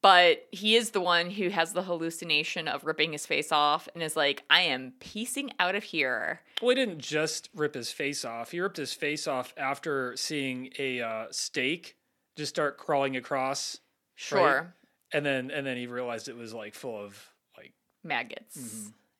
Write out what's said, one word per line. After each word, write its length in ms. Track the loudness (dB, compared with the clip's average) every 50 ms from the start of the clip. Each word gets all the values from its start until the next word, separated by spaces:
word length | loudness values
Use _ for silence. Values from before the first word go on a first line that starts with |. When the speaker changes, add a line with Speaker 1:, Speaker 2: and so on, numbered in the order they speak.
Speaker 1:
But 460 | 10 10 10 12 10 8 6 4 0 _
he 260 | -12 -2 2 6 6
is 140 | 6 4 4
the 100 | -2 0
one 280 | 2 4 4 4 4 0
who 200 | -2 -2 -2 0
has 240 | 2 2 0 2 0
the 80 | -4 -2
hallucination 840 | -2 -4 -2 -4 -6 -6 -8 -4 0 0 0 0 -2 -4 -4 -4 -4
of 160 | -4 -4 -4
ripping 260 | -4 0 0 0 0
his 140 | 0 -8 -4
face 260 | -2 -2 -2 0 2
off 380 | 2 4 4 4 4 2 -2 -10 -8
and 80 | -6
is 140 | -6 -4 0
like, 280 | 2 2 2 2 -2 2 _
"I 120 | 6 6
am 320 | 6 4 0 -2 -4 -10 -14 _
piecing 500 | -18 -12 -10 -8 -8 -6 -6 -6 -6 -8 -2 0
out 160 | 0 0 0
of 80 | -4 -6
here." 560 | -4 -2 -2 0 0 0 -2 -4 -6 -8 -8 _ _ -10 -2
Speaker 2:
Well, 80 | 2 2
he 60 | 2
didn't 240 | 2 0 -2 -4 -8
just 500 | -8 -2 0 0 0 0 -2 -6 -10 -12 _
rip 200 | -2 -2 -2 -2
his 180 | -6 -8 -8
face 320 | -6 -4 -4 -4 -4 -4 -8
off. 280 | -8 -8 -8 -10 -8
He 100 | -6 -4
ripped 160 | -4 -4 -4
his 160 | -6 -8 -8 -6
face 340 | -4 -4 -4 -2 -2 -2
off 260 | -2 -2 -2 -4 -6 -6
after 580 | -4 -2 -2 -2 -2 -4 -4 -2 -2 -2 -4 -4
seeing 540 | -6 -6 -4 -2 -2 -2 -2 -4 -4 -8 -10 -6 -4
a, 220 | -2 -2 -2 -2
uh, 240 | -2 -2 -4 -4 -6 -6
snake 680 | -6 -6 -6 -4 -2 0 0 0 0 -2 -6 -18 -20 _ _ _ _ _ _ _ _
just 120 | -8 -8 -4 -2
start 220 | 0 0 0 -2
crawling 400 | -4 -2 0 2 2 2 2 0
across. 600 | -4 -4 -2 -2 0 0 0 -2 -4 -6 -8 -10 -12 _ _ _ _ _ _ _
Speaker 1:
Sure. 240 | -12 -8 0 4 6
Speaker 2:
Right? 280 | 6 6 6 4 0 -4 -14 _ _ _ _ _ _ _
And 140 | -2 0 2
then, 260 | 2 0 0 -2 -4
and 160 | -6 -4 -4
then 80 | -4 -4
he 120 | -4 -6
realized 420 | -6 -6 -6 -4 -4 -4 -6 -8 -10
it 80 | -12
was, 160 | -12 -12 -10 -10
like, 220 | -10 -10 -12 -14
full 220 | -10 -10 -8 -8 -8 -10
of, 180 | -12 -14 -18 -20 -20 _ _ _ _ _
like, 160 | -20 -20 -20 _ _ _ _ _ _ -6
Speaker 1:
Maggots. 520 | -4 -2 -2 -2 -4 -10 -14 -14 _ -14
Speaker 2:
Mm-hmm. 320 | -12 -12 -12 -12 -12 -14 -16 -18 _ _ _ _